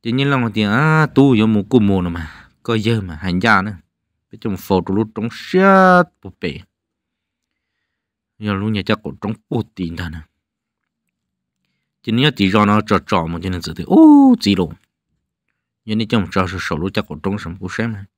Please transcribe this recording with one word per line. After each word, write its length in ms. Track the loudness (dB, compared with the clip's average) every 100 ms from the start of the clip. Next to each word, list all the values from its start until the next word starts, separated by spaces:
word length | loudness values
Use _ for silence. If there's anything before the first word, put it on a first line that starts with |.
Chỉ 100 | -4
nhớ 140 | -2 0
lông 280 | 0 -2
thì, 80 | -2
à, 460 | 0 2 2 2 2 4
tu 200 | 4 4
vô 80 | 2
một 160 | 0 2
cú 100 | 2
mùa 220 | 2 0
nữa 80 | -2
mà. 400 | -6 -12 -16 -20 _
Có 140 | -4 -2
giờ 240 | 0 -2
mà 140 | -4 -8
hành 240 | -4 0
gia 220 | 2 2
nữa. 160 | 0 -10 _ _ _ _ _
Bây 80 | -12
giờ 80 | -8
một 100 | -8
phô 220 | -2 -2 0
trụ 100 | -4
lúc 140 | -4 -6
trống 120 | -12
xét 720 | -12 -4 2 4 4 4 4 2 _
bộ 120 | -20 -10
bể. 180 | -10 -10 -18 _ _ _ _ _ _ _ _ _ _ _ _ _ _ _ _ _
Giờ 140 | -6
lúc 180 | -4 -2
nhà 100 | -4 -2
chắc 140 | -4
cũng 140 | -4 -10
trống 120 | -10 -10 _
bộ 140 | -6 -6 -8
tiền 200 | -10 -8
ta 140 | -10
nè. 80 | -10 -18 _ _ _ _ _ _ _ _ _ _ _ _ _ _ _ _ _
Chỉ 80 | -4
nhớ 200 | 0 0 2
chỉ 160 | 2
do 140 | 4 4
nó 160 | 2 2
trò 120 | -2 0
trò 180 | -2 -2
mà 140 | -6
cho 60 | -6
nên 120 | -8
giờ 120 | -8 -12
thì, 60 | 2
ô, 480 | 6 8 8 6 4
chỉ 160 | 2 0
lộ. 160 | -2 -6 _ _ _ _ _ _ _ _ _ _ -6
Giờ 100 | -6
này 120 | 0
trong 180 | -2 0
trò 160 | -2 -2
sổ 100 | -6
sổ 180 | -8 -6
lúc 120 | -4
chắc 120 | -6 -8
cũng 120 | -8
trống 160 | -8 -8
sầm 180 | -10 -12
cú 100 | -12
xem 240 | -8 -8
mà. 120 | -8 -14